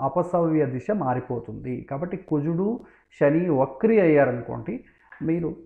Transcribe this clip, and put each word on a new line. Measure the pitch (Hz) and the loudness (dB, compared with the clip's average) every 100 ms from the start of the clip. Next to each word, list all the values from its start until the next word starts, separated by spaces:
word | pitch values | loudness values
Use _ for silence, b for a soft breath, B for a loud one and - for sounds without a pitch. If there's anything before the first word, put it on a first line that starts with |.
అపసవ్య | 135 180 175 175 165 156 143 | -4 -2 0 0 2 2 0
దిశ | 127 - | -2 -4
మారిపోతుంది. | 208 139 123 123 123 - 107 127 123 | -2 0 -2 -4 -8 -8 -12 -8 -8
కాబట్టి | - 139 175 185 | -8 -8 -6 -8
కుజుడు, | - 151 143 170 196 247 B B B - | -4 -2 0 -2 -2 -4 B B B 0
శని | 143 156 180 | 2 4 2
వక్రి | 139 - - 220 226 | 2 0 0 2 4
అయ్యారనుకోండి, | 175 147 135 123 120 123 113 240 - b b - | 6 6 4 2 -6 -10 -8 -10 -12 b b -8
మీరు | 147 165 160 - | -4 -2 -2 -6